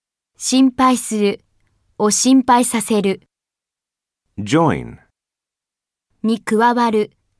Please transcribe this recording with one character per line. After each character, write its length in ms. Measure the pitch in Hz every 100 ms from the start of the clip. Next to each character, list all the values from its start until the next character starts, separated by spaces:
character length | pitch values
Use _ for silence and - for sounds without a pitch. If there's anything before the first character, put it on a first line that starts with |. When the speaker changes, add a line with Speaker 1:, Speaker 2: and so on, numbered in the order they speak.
| _ _ _ _
Speaker 1:
心 360 | - 254 262
配 240 | 254 262 247
す 200 | - 214
る、 280 | 202 - _ _ _ _ _ -
を 140 | 208
心 320 | 208 254 262
配 220 | 254 247
さ 160 | 247 226
せ 200 | - 214
る。 200 | 196 185 _ _ _ _ _ _ _ _ _ _ _ -
Speaker 2:
Join. 640 | 104 147 160 76 58 - _ _ _ _ _ _ _ _ _ _ _ _
Speaker 1:
に 160 | 214 226
加 160 | - 214
わ 340 | 233 240 233
る、 220 | 220 208 _ _ _